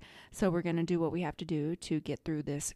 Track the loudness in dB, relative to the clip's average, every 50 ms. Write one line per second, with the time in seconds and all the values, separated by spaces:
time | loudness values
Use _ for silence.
0 | -20 -20 -20 -20 -20 -18 -2 2 2 4 4 4 2 2 2 2 2 2 4 2
1 | 2 2 2 0 -2 -2 -4 -4 -4 -2 0 0 0 0 -2 -4 -2 -2 -2 -2
2 | 0 -2 -4 -4 -4 -4 -4 -2 -2 -2 -4 -4 -4 -6 -8